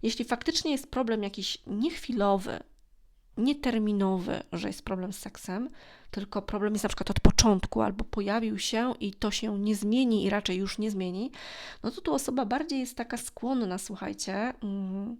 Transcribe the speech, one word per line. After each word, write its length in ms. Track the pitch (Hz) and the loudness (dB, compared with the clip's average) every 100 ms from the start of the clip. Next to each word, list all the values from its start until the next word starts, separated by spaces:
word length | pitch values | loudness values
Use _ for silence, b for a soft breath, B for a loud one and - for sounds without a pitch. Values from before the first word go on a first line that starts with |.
jeśli 220 | 226 - | -2 -2
faktycznie 480 | 240 240 - 330 330 | -2 -2 0 -2 0
jest 180 | 269 - | -2 -2
problem 320 | 254 240 220 | -2 0 0
jakiś 360 | 202 202 185 - - | -2 -6 -6 -6 -6
niechwilowy, 960 | 202 277 330 - 240 202 196 190 - - - _ - - _ _ - | -2 0 -2 -4 2 4 4 0 -8 -10 -20 _ -20 -20 _ _ 0
nieterminowy, 1040 | 240 285 269 233 214 202 196 190 175 - - | 0 2 0 2 2 4 4 2 0 -4 -4
że 160 | - 202 | -6 -4
jest 140 | 190 | -6
problem 300 | - 190 185 | -6 -4 -4
z 60 | 196 | -8
seksem, 520 | 190 - - 185 262 B B B B | -12 -12 -8 -6 -6 B B B B
tylko 320 | - 202 208 | -8 -4 -6
problem 300 | 196 208 208 | -4 -2 0
jest 100 | 214 | 0
na 60 | 208 | 0
przykład 220 | - - | -2 0
od 100 | - | 8
początku 640 | - - 226 196 - 226 | 8 10 8 8 4 2
albo 220 | 214 196 | 2 0
pojawił 540 | 226 - 202 214 226 208 | -4 -2 0 0 0 -2
się 360 | - 220 247 240 | -2 0 0 0
i 140 | 202 | -4
to 160 | 196 214 | -2 -2
się 280 | 202 220 202 | 0 -2 0
nie 180 | 208 208 | 2 2
zmieni 480 | 208 233 254 220 | 2 4 4 4
i 60 | 190 | 4
raczej 280 | 208 202 185 | 0 0 -2
już 200 | 196 - | -2 -2
nie 120 | 214 | -2
zmieni, 400 | 202 180 185 233 B B B B B | -2 -2 -4 -6 B B B B B
no 80 | 226 | -8
to 100 | - | -4
tu 140 | - | 0
osoba 300 | 285 - 262 | 0 0 -2
bardziej 360 | 226 254 320 269 | 0 -2 -2 -2
jest 160 | 254 - | -4 -6
taka 200 | 233 233 | -6 -6
skłonna, 640 | - - 240 262 208 180 | -8 -8 -2 0 0 -4
słuchajcie, 760 | - 190 190 196 - 196 233 247 | -6 -8 -8 -6 -4 -2 -2 -4
mm, 540 | 208 196 190 190 202 233 | -6 -4 -4 -4 -6 -10